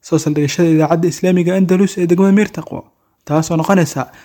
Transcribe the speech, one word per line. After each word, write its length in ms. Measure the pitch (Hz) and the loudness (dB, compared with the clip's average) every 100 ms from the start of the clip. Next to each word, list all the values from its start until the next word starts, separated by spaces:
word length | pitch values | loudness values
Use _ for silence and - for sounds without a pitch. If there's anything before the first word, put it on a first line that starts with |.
| - | -2
soo 120 | 160 | -2
saldhigashada 520 | 156 151 147 - 170 | -2 -2 -2 0 0
idaacadda 360 | 156 151 170 175 | 2 2 0 0
Islaamiga 440 | - 185 180 175 190 | -2 0 0 0 0
Andalus 380 | 185 185 196 - | 2 2 0 0
ee 120 | 175 | 0
degmada 240 | 175 196 | 2 4
Miir 180 | 196 208 | 4 0
Taqwo, 300 | - - - - _ _ _ - | -4 -12 -14 -16 _ _ _ -4
taas 200 | 151 156 | -2 0
oo 100 | 165 | -4
noqonaysa 440 | 160 196 160 147 127 - | 0 2 2 -4 -10 -12